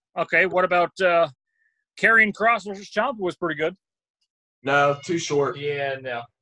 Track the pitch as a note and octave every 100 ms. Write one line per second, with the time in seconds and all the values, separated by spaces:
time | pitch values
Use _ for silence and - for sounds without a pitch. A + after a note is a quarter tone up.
0 | _ F3+ E3 E3 F#3 F3 F3+ F3 E3+ -
1 | F#3 E3+ D#3+ - _ _ _ _ _ -
2 | G#3 A3+ G#3+ - A3 A#3 F#3 G3 G3+ G#3
3 | A#3+ A3+ F#3 D3+ E3+ D#3 D#3 F#3+ _ _
4 | _ _ _ _ _ _ B2+ C#3+ C#3+ C#3+
5 | - E3+ - C#3+ C#3 C3+ D3 C#3+ C#3 C3+
6 | C3 A#2+ A#2+ _